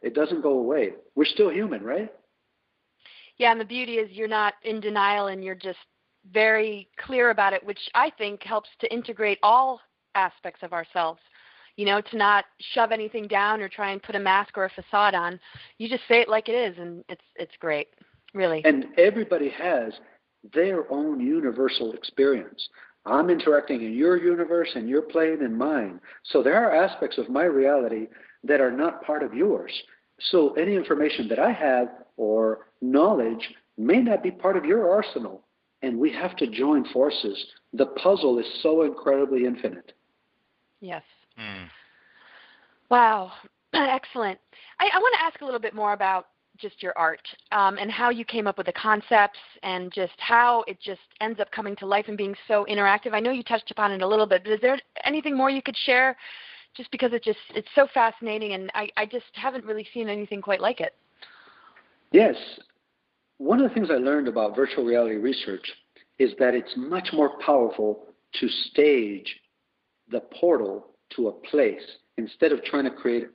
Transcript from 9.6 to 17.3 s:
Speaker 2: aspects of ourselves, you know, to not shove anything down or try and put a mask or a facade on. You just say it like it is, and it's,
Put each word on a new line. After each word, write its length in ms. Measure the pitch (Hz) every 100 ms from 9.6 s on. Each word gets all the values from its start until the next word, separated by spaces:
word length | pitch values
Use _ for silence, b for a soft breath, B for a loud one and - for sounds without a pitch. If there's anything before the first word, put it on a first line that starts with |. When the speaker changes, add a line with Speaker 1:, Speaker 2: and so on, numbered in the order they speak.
| 262 240 _ _ _ 202
Speaker 2:
aspects 460 | 185 - 180 -
of 100 | 175
ourselves, 480 | 170 160 180 165 165 _ b b b b -
you 80 | 202
know, 160 | 202
to 160 | 208 226
not 260 | 202 202 196 _
shove 320 | - 254 226
anything 340 | 220 214 233 208
down 360 | 202 208 220
or 80 | 196
try 220 | - 202
and 120 | 196
put 120 | - 208
a 40 |
mask 380 | 196 190 202 -
or 80 | 190
a 40 |
facade 460 | - - 208 208 185
on. 240 | 175 180 B B B _
You 100 | 220
just 160 | 247 -
say 100 | 233
it 80 | 233
like 220 | 220 220
it 60 | 233
is, 220 | 226 175
and 280 | 175 170 -
it's, 160 | 180 _